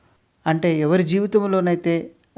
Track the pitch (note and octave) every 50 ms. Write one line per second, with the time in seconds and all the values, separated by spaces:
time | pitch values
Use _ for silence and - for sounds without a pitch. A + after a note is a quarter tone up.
0 | _ _ _ _ _ _ _ _ - - D#3+ E3 F3 F3 D#3+ D#3 D3+ D3 F3 F#3
1 | F3 D#3 F3+ G3+ G3+ G3 G#3+ G#3 G3+ G3 F#3+ F#3 F3+ F3 F3 F3 - E3+ E3+ E3
2 | - - - _ _ _ _